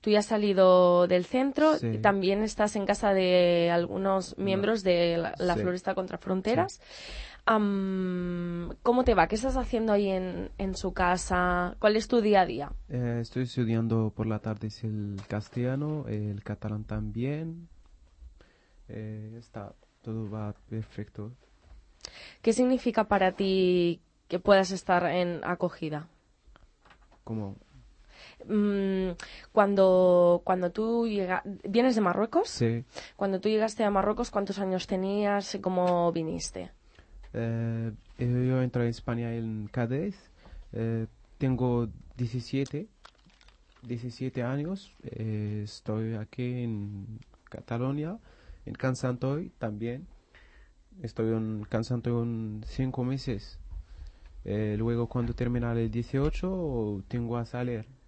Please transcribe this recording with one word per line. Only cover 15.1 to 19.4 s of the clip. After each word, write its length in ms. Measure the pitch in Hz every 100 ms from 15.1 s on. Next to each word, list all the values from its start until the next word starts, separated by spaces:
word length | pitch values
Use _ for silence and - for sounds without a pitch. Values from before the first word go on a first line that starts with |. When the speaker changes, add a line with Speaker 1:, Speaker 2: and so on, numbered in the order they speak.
| 98 101
Speaker 2:
castellano, 760 | 104 107 - 123 135 151 151 120
el 340 | 107 107 101
catalán 400 | - 104 107 107
también. 880 | 107 107 107 107 127 147 165 165 170 - - - - _ - - - _ _ - -
Eh, 460 | 113 107 107 110
está, 340 | 113